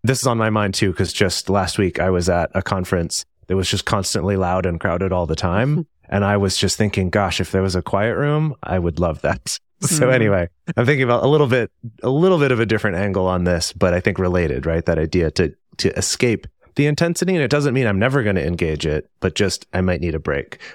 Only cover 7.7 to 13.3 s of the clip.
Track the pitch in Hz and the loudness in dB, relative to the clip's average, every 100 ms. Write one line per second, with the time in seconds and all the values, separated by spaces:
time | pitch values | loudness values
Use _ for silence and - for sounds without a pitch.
7.7 | 90 - 98 110 98 147 151 156 - - | -2 -2 -2 0 0 -2 0 -2 -6 -4
8.7 | 92 85 78 87 78 73 - - - _ | -2 -2 0 -2 0 -2 -2 -6 -10 _
9.7 | _ - 156 127 131 107 95 85 _ - | _ -2 2 2 4 2 2 -2 _ -6
10.7 | - 123 147 127 120 131 151 127 127 - | 0 2 2 2 2 4 4 4 2 0
11.7 | _ 117 - 110 139 185 175 143 117 110 | _ -18 -6 -2 2 4 4 4 2 2
12.7 | 110 107 87 101 95 92 | 0 0 0 0 0 0